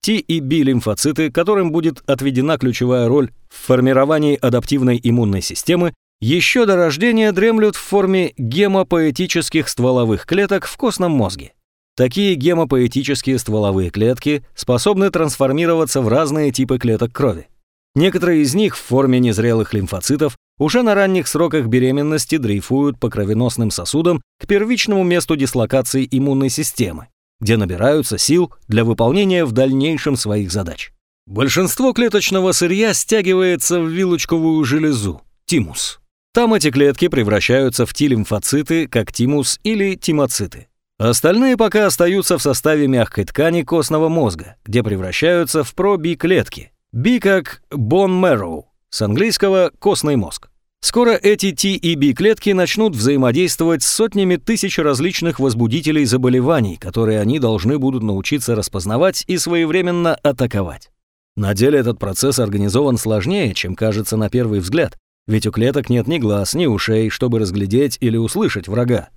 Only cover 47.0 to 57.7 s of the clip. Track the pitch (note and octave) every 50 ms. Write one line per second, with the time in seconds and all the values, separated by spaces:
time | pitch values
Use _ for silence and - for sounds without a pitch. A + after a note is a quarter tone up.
47 | C3 G#3+ B3+ A#3+ - G3 G3 F#3+ D#3+ - - - _ _ - D3 A2+ G#2+ D3+ F#3
48 | G3 F#3+ F#3 F3+ F#3 F3+ C#3+ A2 G2 E2+ E2 D2+ - _ _ _ _ _ - -
49 | A2 G2+ G#2 C3 G3+ A#3 G3+ - - G3 F#3+ F#3+ F3+ D#3+ _ _ - G3+ F#3+ -
50 | - D3+ C#3+ B2+ G2 D#2 - - - _ _ _ _ _ _ _ - - - A3+
51 | A#3+ A#3 A3+ F3+ - G3 G#3+ G#3 G3 G3 D#3+ - - G3 F#3+ - - E3 E3+ D3
52 | C#3 C#3+ B2 - F3+ G#3+ A3 - - G3+ G3 F#3 F3+ D#3 - G#3 A3 A3 D#3+ A#2
53 | G#2 C3 C#3+ C#3 C3 B2 A#2+ D#3+ F#3 E3+ - - E3 E3 E3 D3+ - - - -
54 | A3 A3+ - G3+ G3 F#3 F3+ E3 - - A3+ G#3 - G3 - - D#3+ D3+ C#3 A#2+
55 | D3+ F#3 F#3 - D#3+ E3+ D#3+ - C3 C3+ A2+ A#2 A#2 A2 A2 E3 C#3+ D#3 D#3 D#3
56 | D3 A#2 A#2 C3 B2+ B2+ B2 B2+ B2 C#3 E3+ D3+ A2+ G2 E2 - - F#2 - A#2
57 | A2+ A2 G#2+ G#2+ G#2 G#2+ C3+ D#3 B2+ A2+ A2 G2+ F2 A2+